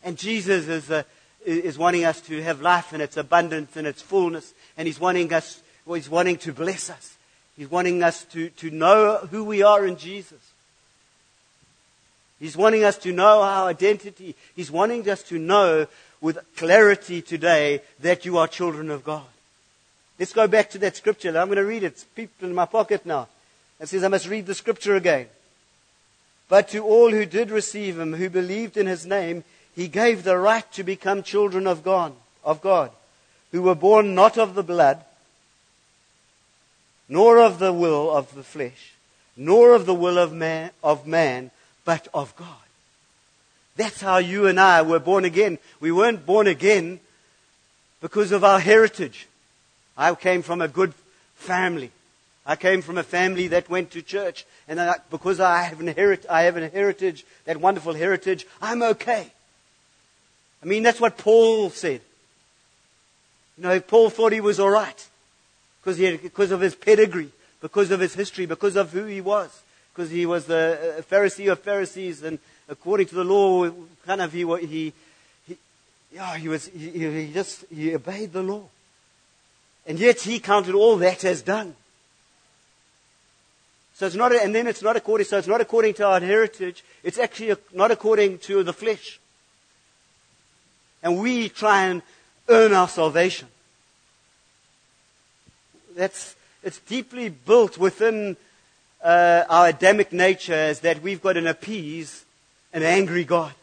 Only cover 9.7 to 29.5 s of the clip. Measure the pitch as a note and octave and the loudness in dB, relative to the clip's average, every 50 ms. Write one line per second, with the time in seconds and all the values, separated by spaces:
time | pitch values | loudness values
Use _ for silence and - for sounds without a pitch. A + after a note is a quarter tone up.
9.7 | G#3 G3+ G3+ F#3+ F3+ D3+ C#3+ E3+ G3 G3+ F#3 - D#3 C3+ _ _ _ _ _ _ | 6 6 2 -2 -6 -8 -12 -14 -14 -14 -16 -18 -20 _ _ _ _ _ _ _
10.7 | _ _ _ _ _ _ _ _ _ _ _ _ _ _ _ _ _ _ _ _ | _ _ _ _ _ _ _ _ _ _ _ _ _ _ _ _ _ _ _ _
11.7 | _ _ _ _ _ _ _ _ _ _ _ _ _ _ C#3+ D#3+ C#3+ D#3 G3 A3 | _ _ _ _ _ _ _ _ _ _ _ _ _ _ -18 -14 -4 0 2 2
12.7 | A3 A3 G#3+ G3+ G3+ - - F#3 F3+ F3 F#3+ G#3+ G#3+ G#3+ G3+ G3 G3 F#3+ F#3+ F#3 | 4 4 2 2 0 0 -8 -8 -2 4 6 6 6 6 4 2 0 0 -2 -2
13.7 | E3+ - F#3 G3+ G#3+ G3+ - G3+ F#3 _ F#3+ F3+ C#3+ _ _ _ _ - F3 C3+ | -2 0 0 0 0 0 -6 -18 -20 _ -20 -20 -20 _ _ _ _ -14 -14 -8
14.7 | D3 E3+ G3 A3 A#3+ A#3+ G#3 G3+ G3 F#3 - - F3 E3 D#3+ D#3+ F#3+ G#3 G3 F3 | -2 -2 -2 -2 -2 -4 -4 -6 -6 -6 -8 -10 -10 -8 -2 2 2 4 4 4
15.7 | D#3+ D#3 D#3 - _ - _ _ _ _ - D#3+ D#3 E3 - _ _ - E3+ E3 | 2 2 0 -4 _ -20 _ _ _ _ -6 -6 -6 -6 -10 _ _ -8 2 6
16.7 | F3+ A3 G#3+ G#3 G3+ F#3+ - - F3 E3+ E3 - E3+ D#3 D#3 E3+ E3+ D#3 D3 D3 | 6 8 8 8 6 2 -2 -10 -10 -10 -10 -8 -10 -2 2 2 4 4 4 0
17.7 | C#3+ C#3 - _ _ _ C3 E3+ F3+ F3 - F3+ F3 E3+ D#3+ D#3+ - - F3+ E3+ | -2 -4 -6 _ _ _ -2 0 0 0 -2 -4 0 0 0 0 -2 -6 -6 -6
18.7 | D#3 D3 D#3 D#3 D3+ C#3 B2+ D3+ D3+ D3+ C#3 _ _ _ _ _ _ _ _ _ | -6 -8 -10 -10 -10 -10 -8 -10 -10 -10 -12 _ _ _ _ _ _ _ _ _
19.7 | _ _ _ _ _ _ _ _ _ _ F3+ - - A3+ A3 G#3 F#3+ A3 G3+ - | _ _ _ _ _ _ _ _ _ _ -10 -4 2 2 2 4 4 2 0 0
20.7 | - G3 G3 F#3+ - - _ G#3+ G#3+ _ - F3+ D#3+ D#3+ F3+ F#3+ G3+ G3 G3 G3+ | -4 -6 -6 -6 -6 -4 _ -4 -4 _ -6 -4 -2 -2 -2 0 0 -2 -2 -2
21.7 | A3+ A3+ G3 E3+ C3+ - - _ _ - A3+ G3+ _ _ F#3 F3+ F3+ F3+ F3 E3+ | -4 -6 -6 -8 -8 -12 -20 _ _ -16 -16 -16 _ _ -12 -8 -2 -4 -4 -2
22.7 | - A3+ G#3 G#3+ G#3 G3 _ F3 D#3+ C#3 A#2+ - _ _ _ _ _ _ _ _ | 0 -2 0 0 -2 -6 _ -6 -8 -8 -8 -10 _ _ _ _ _ _ _ _
23.7 | _ _ D#3 D3+ F#3 F#3+ F3+ F#3+ G3 F#3+ - F3 G#3 A3 G3 F3+ G3 - - - | _ _ -16 -8 -6 -4 -2 0 -2 -2 -4 -4 -10 -10 -8 -10 -12 -8 -6 -6
24.7 | A#3 - - G3+ G3+ F#3+ F3 F3+ D#3 C3+ A#2+ - _ _ _ _ _ _ _ _ | -6 -4 -2 0 0 2 2 2 0 0 -4 -10 _ _ _ _ _ _ _ _
25.7 | _ _ _ _ _ _ _ _ _ _ _ _ _ _ _ _ F3+ G3+ G3+ - | _ _ _ _ _ _ _ _ _ _ _ _ _ _ _ _ 4 4 4 4
26.7 | - G#3+ A3 G#3+ G#3+ A#3 A#3+ A#3 G#3 G#3+ G#3 F3 D#3 G#3 A#3+ G3+ G#3+ G#3+ G3+ - | -6 -6 0 4 6 6 6 6 4 0 -2 -2 -2 -4 -4 -2 -4 -4 -4 -4
27.7 | - G#3 G#3 G3 F3 E3 E3 D#3+ D#3+ D#3+ F#3 F#3+ F3 F#3 F3+ F3+ F#3+ G#3+ A#3 G#3+ | -10 -10 -10 -8 -8 -8 -8 -8 -6 -6 -8 -4 -4 -4 -4 -4 -6 -8 -8 -8
28.7 | _ G#3 G3 F#3+ F#3 E3 D#3 F3 G3 G3+ F3+ E3+ E3+ F3 E3 _ | _ -4 -2 -2 -4 -8 -6 -4 -4 -4 -4 -4 -8 -10 -12 _